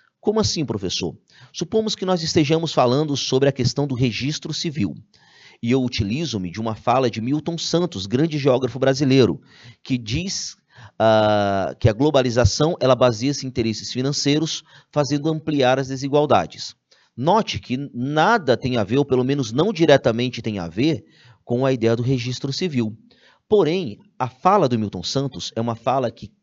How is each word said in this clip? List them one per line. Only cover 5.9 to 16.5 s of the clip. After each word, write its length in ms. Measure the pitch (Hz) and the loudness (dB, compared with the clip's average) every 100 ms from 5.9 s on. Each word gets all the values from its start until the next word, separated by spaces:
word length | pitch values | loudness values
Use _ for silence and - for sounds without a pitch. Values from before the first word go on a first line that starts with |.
| - 101 131 160 110 90 | -2 -4 -2 -4 -4 -6
de 100 | 92 | -6
uma 160 | 113 110 | -6 -4
fala 340 | - 123 123 | 0 2 2
de 120 | 113 | -2
Milton 360 | 117 151 175 165 | -4 -4 -4 -6
Santos, 480 | - 165 175 95 95 | -2 -2 -2 -4 -2
grande 320 | 123 165 151 | 0 0 0
geógrafo 420 | 135 131 127 127 | 2 2 0 -2
brasileiro, 640 | 131 135 139 135 107 73 _ - 120 - | 0 2 2 4 4 2 _ -20 -20 -14
que 140 | - 127 | -6 -6
diz, 580 | 107 143 190 - - - _ - - - | -4 -6 -6 -8 -10 -14 _ -20 -10 2
ah, 760 | 110 110 107 104 101 98 82 - | 4 6 4 2 2 0 -2 0
que 100 | 120 | 0
a 40 | |
globalização, 800 | 107 147 139 127 117 120 - 151 180 | 2 2 2 2 4 2 2 0 2
ela 160 | 127 123 | 2 4
baseia-se 500 | 127 107 131 143 131 | 4 2 -2 -4 -6
em 40 | |
interesses 420 | 123 113 104 98 | -4 -4 -4 -8
financeiros, 720 | 120 131 147 139 147 160 - - - _ | -4 -4 -2 0 0 0 -6 -12 -20 _
fazendo 380 | 147 135 143 156 | -2 0 0 -2
ampliar 500 | 156 160 143 123 131 | -4 -2 0 2 2
as 80 | 131 | -2
desigualdades. 880 | 131 139 147 147 107 80 | -6 0 0 4 2 2